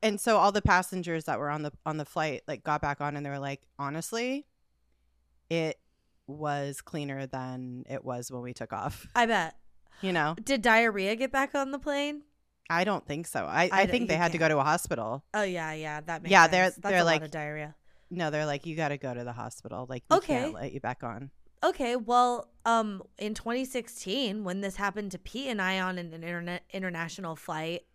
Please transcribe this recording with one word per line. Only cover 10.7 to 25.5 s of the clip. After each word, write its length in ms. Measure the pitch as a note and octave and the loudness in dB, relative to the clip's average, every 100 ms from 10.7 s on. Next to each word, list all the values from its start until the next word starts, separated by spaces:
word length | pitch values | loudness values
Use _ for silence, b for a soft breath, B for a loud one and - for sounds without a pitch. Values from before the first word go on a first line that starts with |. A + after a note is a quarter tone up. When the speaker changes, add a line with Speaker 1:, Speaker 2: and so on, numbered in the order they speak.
| A3+ A#3 G#3 F#3+ A3+ | 6 6 2 0 0
Speaker 2:
get 160 | C4 | 0
back 240 | C4+ C4+ C#4+ | 0 0 0
on 160 | C4+ | -2
the 80 | C#4 | -4
plane? 440 | D4+ C#4+ C#4+ D4 - _ _ _ - | -2 -2 -2 -6 -12 _ _ _ -2
Speaker 1:
I 140 | E3+ | 0
don't 220 | F#3+ F#3+ - | 2 0 -2
think 180 | D3 E3+ | -8 -4
so. 200 | C3+ E2 | -4 0
I, 180 | G#2 F3+ | 2 4
Speaker 2:
I 100 | F#3+ | 4
Speaker 1:
I 40 | F#3+ | 4
Speaker 2:
d-, 60 | |
Speaker 1:
think 180 | B3 A#3 | 2 2
they 60 | D#3+ | 2
Speaker 2:
you 40 | |
Speaker 1:
had 120 | E3+ | 2
to 40 | E3+ | 4
Speaker 2:
can't. 120 | D#3+ | 4
Speaker 1:
go 60 | D3+ | 4
to 60 | |
a 20 | C#3 | 4
hospital. 580 | E3+ - C#3 A2 C3 - | 2 0 -4 -2 -4 -4
Speaker 2:
Oh, 80 | G3+ | -2
yeah, 280 | G3+ F3+ D#3 | -2 -2 -6
yeah. 280 | D#3 D#3 D3+ | -6 -6 -8
That 200 | D#3 E3 | -6 -8
makes 80 | E3 | 6
Speaker 1:
Yeah, 120 | F#3+ | 10
Speaker 2:
sense. 80 | E3 | 10
Speaker 1:
they're, 120 | F3+ F#3 | 8 4
Speaker 2:
That's 120 | F3 | 2
Speaker 1:
they're 180 | G3+ F#3 | 0 4
Speaker 2:
a 40 | E3+ | 6
Speaker 1:
like, 160 | D#3+ | 4
Speaker 2:
lot 40 | D#3 | 0
of 60 | |
diarrhea. 440 | D#3 D3 D3+ D3+ - _ - _ | -6 -6 -6 -10 -12 _ -20 _
Speaker 1:
No, 180 | F3 D#3+ | -4 -2
they're 140 | D3+ D3+ | 0 0
like, 200 | C#3+ E3+ | -2 -4
"You 100 | D#3 | -2
gotta 220 | D#3 C#3+ | -2 -2
go 160 | C3 | -4
to 100 | A#2+ | -6
the 100 | A#2+ | -6
hospital. 520 | A#2 A#2 - - G2+ B2 | -6 -8 -10 -12 -10 -8
Like, 160 | B2+ - | -10 4
we 80 | E4 | 2
Speaker 2:
Okay. 100 | - | 4
Speaker 1:
can't 260 | C4+ C4+ D#4+ | -2 -2 -6
let 180 | C3+ | -8
you 60 | C#3 | -6
back 220 | A#2+ B2 | -6 -6
on." 260 | B2 A2 C3+ - - _ | -8 -10 -12 -18 -20 _
Speaker 2:
Okay, 320 | E4 - B3+ B3 | -2 0 -2 -2
well, 520 | A3 A#3+ B3 A#3+ - _ - | 2 4 6 2 -6 _ 2
um, 380 | A#3 A3 G3 - _ | 2 2 -6 -14 _
in 140 | G#3 G#3+ | -6 -6
twenty 300 | - A#3+ C4 | -4 -2 -2
sixteen, 800 | C4 A#3 - - A3+ B3+ G#3 | -6 -8 -12 -4 -2 -2 -2
when 180 | G3 F#3 | -4 -4
this 160 | G3+ F#3+ | -4 -2
happened 340 | G3+ G3 G#3 | -4 -4 -8
to 80 | F#3 | -8
Pete 280 | - A#3+ | -10 -8
and 140 | C4+ | -6